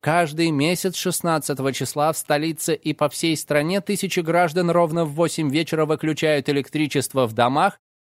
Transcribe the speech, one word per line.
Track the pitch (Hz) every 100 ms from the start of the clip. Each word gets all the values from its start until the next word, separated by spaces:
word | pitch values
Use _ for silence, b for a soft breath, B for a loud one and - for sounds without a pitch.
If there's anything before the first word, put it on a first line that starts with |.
Каждый | - 170 165 156 165
месяц | 147 151 180 190 175
шестнадцатого | 185 165 170 160 - 135 135
числа | 127 131 147 151
в | 156
столице | - 147 160 151 - 151
и | 151
по | 147 147
всей | - 170 151
стране | - 147 151 196
тысячи | 196 202 196 -
граждан | 165 170 175 165 175
ровно | 170 170 165
в | 160
восемь | 143 165 - 151
вечера | 147 165 160 151
выключают | 156 156 151 156 147 131
электричество | 143 131 151 151 143 127 135 120
в |
домах | 110 120 139 190 - _ _